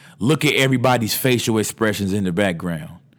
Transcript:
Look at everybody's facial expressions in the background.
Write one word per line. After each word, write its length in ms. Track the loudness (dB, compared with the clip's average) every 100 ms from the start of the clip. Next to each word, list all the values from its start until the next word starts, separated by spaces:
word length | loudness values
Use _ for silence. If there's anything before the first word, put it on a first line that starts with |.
| -20 -4
Look 260 | 0 2 2
at 80 |
everybody's 600 | 2 2 2 2 2 0
facial 440 | -2 0 0 0 0
expressions 560 | -2 -2 -2 0 -2
in 100 | -2
the 80 | -2
background. 680 | 0 0 -2 -6 -8 -10 -18 _